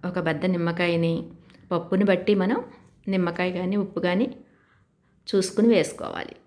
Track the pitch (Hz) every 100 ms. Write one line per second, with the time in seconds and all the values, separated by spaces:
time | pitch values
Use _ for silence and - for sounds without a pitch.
0 | 180 180 165 156 185 175 170 170 175 170
1 | 165 165 - - - - - 175 170 190
2 | 202 180 185 202 185 294 - - - _
3 | - 190 175 170 180 180 180 202 190 -
4 | 180 180 269 - - _ _ _ _ _
5 | _ _ - 196 185 - 226 214 156 -
6 | - - - -